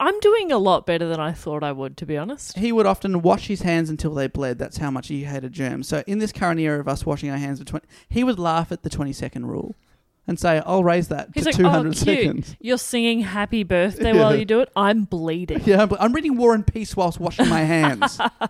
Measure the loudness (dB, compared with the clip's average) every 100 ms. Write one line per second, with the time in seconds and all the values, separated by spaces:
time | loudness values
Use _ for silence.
0 | 0 4 4 4 2 2 4 2 2 -2
1 | -2 -4 -4 -6 -6 -6 -6 -6 -10 -10
2 | -8 -6 -6 -10 -12 -4 0 4 4 2
3 | 0 2 4 2 0 -4 0 0 0 -4
4 | -4 -2 -4 -4 -4 -4 -8 -6 -6 -6
5 | -6 -8 -6 -8 -10 -6 -6 -6 -6 -6
6 | -4 -4 -4 -2 -2 0 0 -2 -2 -4
7 | -4 -4 -4 -6 -6 -8 -8 -10 _ -20
8 | -6 0 0 0 0 0 -2 -6 -6 -4
9 | -6 -6 -8 -8 -6 -6 -8 -12 _ _
10 | _ _ -6 -2 2 2 2 2 4 2
11 | 0 -6 -6 -2 0 4 4 4 2 0
12 | 2 2 2 -2 -8 -8 -2 -2 -2 -2
13 | 0 0 -2 -4 -2 -2 2 2 2 0
14 | 4 6 6 4 2 2 2 2 2 2
15 | 0 -2 -2 -4 -4 -2 4 6 6 4
16 | 0 0 0 4 4 4 0 -8 -6 -2
17 | -2 0 -6 0 2 2 2 2 2 2
18 | -2 0 -4 -2